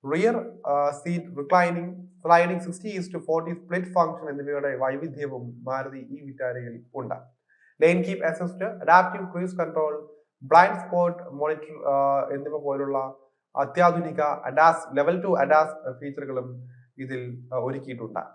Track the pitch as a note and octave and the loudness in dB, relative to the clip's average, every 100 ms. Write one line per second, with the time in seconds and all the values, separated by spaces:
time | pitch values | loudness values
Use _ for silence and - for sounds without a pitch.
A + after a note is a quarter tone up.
0 | C#3 D#3+ A3 A#3 - - - C#3+ C#3+ C#3+ | -2 2 2 0 -6 -10 -2 0 0 -2
1 | F3 F3 E3+ D#3 C#3+ F3+ F3 E3+ F3 - | -4 -6 -6 -10 2 4 4 0 -6 -10
2 | - _ D#3+ E3+ F3 F3+ - - G#3+ F#3+ | -16 _ 6 6 6 0 -6 -10 -8 -8
3 | F3+ E3+ - D#3+ D#3+ F3 - F3 F3+ F#3 | -6 -8 -2 -2 -2 -10 -6 -6 0 2
4 | E3 E3 D3+ C#3+ C#3+ C#3+ C#3 B2+ C3 C#3 | 2 0 -8 -8 -4 -2 -2 -2 -2 -2
5 | D#3+ C#3+ C#3+ B2+ B2 A#2+ A#2+ C3 C3+ C3+ | -8 -8 -8 -8 -12 -12 -6 -6 -6 -12
6 | B2 C#3 C#3+ C3 B2+ B2 A#2+ A#2 - C3+ | -14 -14 -14 -8 -6 -6 -10 -14 -14 -10
7 | - - - _ _ _ _ _ D#3+ F3+ | -8 -10 -12 _ _ _ _ _ 4 4
8 | F#3 F#3 D#3+ E3 F3 - G3+ - - F3 | 0 -2 -2 -2 -6 -4 -8 -4 6 6
9 | F#3 G3 F#3 F3 F#3 F3+ D#3 D#3 D3+ D3+ | 6 -4 -8 -6 -6 -4 -4 -2 -2 -4
10 | - - _ _ C3+ D#3+ G3 F3+ - F3 | -12 -20 _ _ 6 8 8 4 -4 0
11 | F3 E3+ E3+ C#3 D3+ D#3 D3+ - C#3+ C#3 | 0 -2 -12 -6 -4 -4 -8 -6 0 2
12 | C#3 C#3 - C#3 C#3+ D3+ C#3+ C#3 C#3 C#3 | 4 2 0 -4 -6 -6 -4 -2 -2 -2
13 | C3+ - _ _ _ - C#3 F3 F3 E3+ | -4 -10 _ _ _ -4 -2 4 4 4
14 | E3+ D3 D3 - B2+ C#3 E3 E3 - C#3 | -4 0 0 0 -2 6 6 6 -2 2
15 | D3 F3+ F#3 E3 C#3 D#3 D#3 - C3 B2 | 2 2 0 2 6 4 4 -2 -10 -10
16 | C#3+ C#3+ C3+ B2+ B2+ B2 - - _ - | -12 -10 -6 -6 -6 -12 -16 -20 _ -16
17 | C3 C3 B2 A#2+ - B2+ - C#3 C3+ A#2 | -10 -8 -8 -12 -8 -4 -4 -6 -10 -10
18 | A2 F2 - | -8 -8 -10